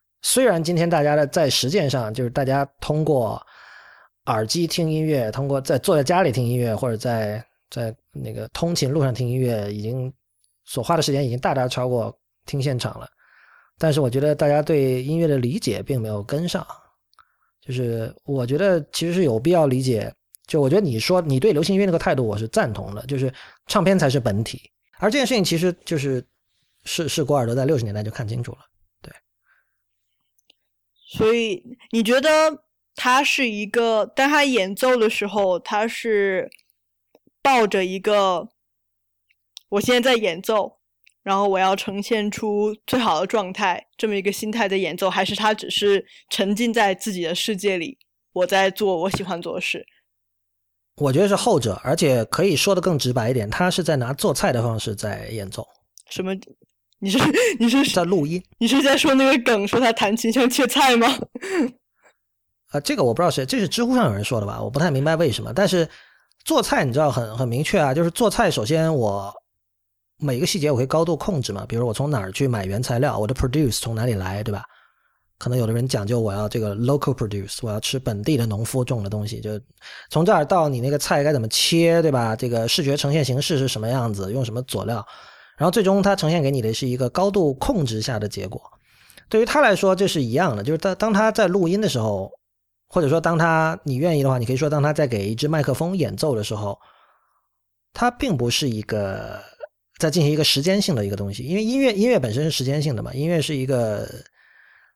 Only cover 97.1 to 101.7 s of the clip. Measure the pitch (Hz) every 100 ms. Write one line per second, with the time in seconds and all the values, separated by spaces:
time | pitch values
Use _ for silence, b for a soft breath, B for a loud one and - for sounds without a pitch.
97.1 | b b b b _ _ _ _ - 240
98.1 | 240 277 147 120 - 143 107 104 107 98
99.1 | 101 - - - - - _ _ - 160
100.1 | 160 147 151 147 135 156 196 196 131 101
101.1 | 98 101 101 127 190 220